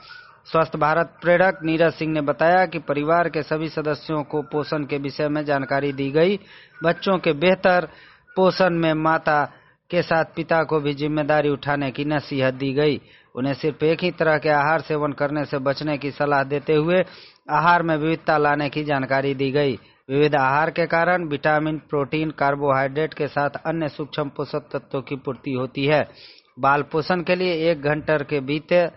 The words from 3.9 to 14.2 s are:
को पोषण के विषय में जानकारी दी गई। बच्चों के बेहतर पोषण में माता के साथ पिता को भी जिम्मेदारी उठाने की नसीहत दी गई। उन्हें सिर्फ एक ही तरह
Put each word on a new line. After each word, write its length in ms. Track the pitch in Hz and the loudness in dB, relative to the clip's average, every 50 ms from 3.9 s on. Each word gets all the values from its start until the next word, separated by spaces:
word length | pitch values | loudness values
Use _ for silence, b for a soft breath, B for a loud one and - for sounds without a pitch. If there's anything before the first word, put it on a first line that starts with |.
| 147 139 - - 160 151 143 | -4 -4 -4 -4 -4 -4 -4
को 180 | - - 151 | -4 -4 -6
पोषण 440 | 139 - - 151 143 - 165 156 147 | -6 -4 -4 -4 -4 -2 -4 -4 -2
के 120 | 127 147 143 | -4 -4 -4
विषय 300 | 139 139 135 - 151 147 | -4 -6 -4 -2 -2 -2
में 180 | 147 151 151 | -2 -2 -2
जानकारी 480 | 143 143 139 135 127 143 139 139 143 139 | 0 -2 -2 0 0 -2 -2 0 -2 -4
दी 180 | 135 139 139 | -4 -4 -2
गई। 280 | 135 156 165 185 208 190 B B B B B B B B 160 | 2 2 4 4 2 0 B B B B B B B B -2
बच्चों 340 | 165 170 170 - 196 190 175 | -2 -2 0 0 0 0 2
के 160 | - 175 151 | 2 0 0
बेहतर 540 | 143 170 180 190 185 - 196 180 180 165 156 B B B B B B B B - | 2 4 2 2 4 4 4 4 4 0 -2 B B B B B B B B 0
पोषण 340 | - 185 185 170 - 190 180 | 2 2 2 4 4 2 2
में 240 | 170 170 165 160 156 | 2 2 2 2 2
माता 580 | 156 156 160 160 160 160 165 151 147 143 135 B B B B B B _ _ | 2 2 2 2 2 2 2 2 2 0 -2 B B B B B B _ _
के 120 | - 175 | -2 -2
साथ 240 | 160 - 170 165 156 - - | 0 2 2 0 0 -2 -4
पिता 280 | - 160 - 170 165 156 | -8 -2 0 0 0 2
को 160 | - 156 156 | 2 0 0
भी 140 | 143 143 147 | 0 0 -2
जिम्मेदारी 560 | 139 147 151 151 156 147 139 151 151 147 147 | -2 -2 -2 -2 -2 0 2 2 2 2 2
उठाने 420 | 143 139 - 143 143 139 143 135 | 0 -2 -2 -2 -2 -2 -2 -4
की 140 | - - 143 | -4 -4 -4
नसीहत 480 | 147 151 147 - - 147 135 131 131 131 | -2 -2 -4 -4 -4 -2 0 0 0 0
दी 200 | 127 135 139 131 | -2 -4 -2 0
गई। 280 | 139 147 151 135 - b b b b b b b | 2 2 2 0 0 b b b b b b b
उन्हें 180 | 120 127 139 139 | -4 -2 -2 -2
सिर्फ 300 | - - 156 147 - 156 | -2 -2 -4 -2 0 0
एक 200 | 156 165 - 180 | 0 0 0 0
ही 80 | 180 | -4
तरह 260 | - - | -2 0